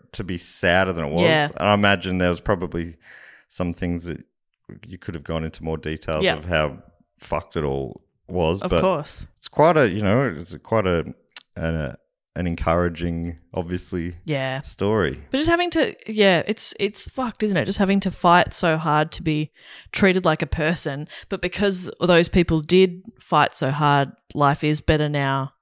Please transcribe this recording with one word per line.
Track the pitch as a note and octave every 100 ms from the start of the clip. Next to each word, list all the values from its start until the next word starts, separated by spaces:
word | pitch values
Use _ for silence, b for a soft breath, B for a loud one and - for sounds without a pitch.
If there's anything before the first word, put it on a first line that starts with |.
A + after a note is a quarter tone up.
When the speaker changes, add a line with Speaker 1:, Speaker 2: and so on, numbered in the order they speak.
| _
Speaker 1:
to | -
be | G2 F2
sadder | - - F#2 F2+ F#2+
than | E2+
it | D2+
was. | E2
Speaker 2:
Yeah. | F2+ D#3 D3 -
Speaker 1:
And | G2
I |
imagine | G#2 G2+ G2 F#2+ F2+
there | F2+
was | F2
probably | - G2 F2 E2+ E2+ D#2+ B B B B B
some | - F2
things | E2+ F2 F2 E2+
that | D2+ - _ _ _ - - -
you | F2+
could | - E2
have | C#2+
gone | E2
into | D#2+ - D#2+
more | D#2+
details | D2+ D#2 - D#2
Speaker 2:
Yeah. | E3 D#2
Speaker 1:
of | D#2+
how | E2 D2+ C2+ - _ _ _
fucked | - E2 - E2+
it | D2
all | C#2 C2 - _ _ -
was. | F2+ D#2+ F#2+
Speaker 2:
Of | F3+
Speaker 1:
But | F2
Speaker 2:
course. | F#3 E3 - - - _
Speaker 1:
it's | -
quite | - D#3 D#3+
a, | A#2+
you | F#2+
know, | G#2 A#2 C3+ D2+
it's | F2 D#2+
quite | - A2+ F#2
a, | E2+ C#2+ - _ - - -
an, | E2 E2
a, | C#2+ - _ _ _ E2+
an | F2+
encouraging, | E2+ - E2+ F2 D#2+ F2 E2 E2+ D#2+ _
obviously, | F2+ E2+ F2+ - F#2 E2+ E2+
Speaker 2:
Yeah. | - C#3 C3 C3
Speaker 1:
story. | - - G2+ A2 D#2+ C2+ -
Speaker 2:
But | C4+
just | D#4+
having | E4+ F4
to, | E4 C#4+ - -
yeah, | G#3+ G3 E3+ -
it's, | A3 - -
it's | G#3 - -
fucked, | - B3 -
isn't | G#3+ F#3
it? | G#2+
Just | G3
having | F#3+ G3
to | F#3+
fight | - F3+ F3 -
so | - F3 D#3
hard | D#3+ D3+ D#3
to | -
be | D#3+ D3+ D3+ B B B B
treated | - G3 F#3
like | F#3 D#3
a | D3+
person. | - D#3 E3+ D3+ C#3 D3+ B B
But | F#3+
because | F3+ - G3+ F#3 F3+ -
those | F3 E3+ E3+
people | F#3+ E3+ D#3+
did | D3+ F3+ F#3+ - - -
fight | - D#3+ - -
so | C3+
hard, | C#3+ D3 C#3+ C#3 - -
life | E3 C#3+ C#3+
is | D3+ D3+
better | - D#3 D3+
now | D3 C#3 C3+ C3+ -